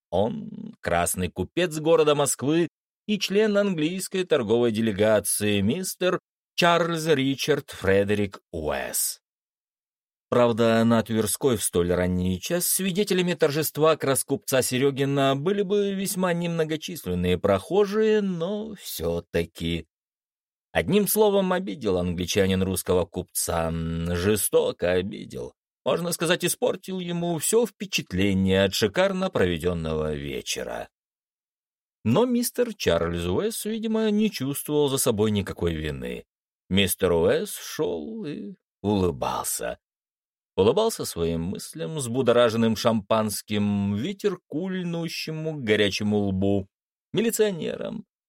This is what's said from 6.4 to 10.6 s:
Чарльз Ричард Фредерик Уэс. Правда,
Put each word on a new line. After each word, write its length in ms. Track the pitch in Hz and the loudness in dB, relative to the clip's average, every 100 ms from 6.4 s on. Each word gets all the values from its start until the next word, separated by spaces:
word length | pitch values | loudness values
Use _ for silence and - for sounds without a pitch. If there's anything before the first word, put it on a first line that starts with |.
| _ | _
Чарльз 520 | - 175 170 170 165 160 | 2 4 4 2 -2 2
Ричард 640 | 139 135 127 - 143 - | 2 2 0 0 0 -2
Фредерик 680 | - 95 98 101 104 101 - _ | -2 2 4 4 0 -2 -6 _
Уэс. 680 | 82 73 69 60 - - - _ _ _ _ _ _ _ _ _ _ _ | -6 -4 -4 -4 -4 -4 -6 _ _ _ _ _ _ _ _ _ _ _
Правда, 560 | 123 120 113 | 4 4 4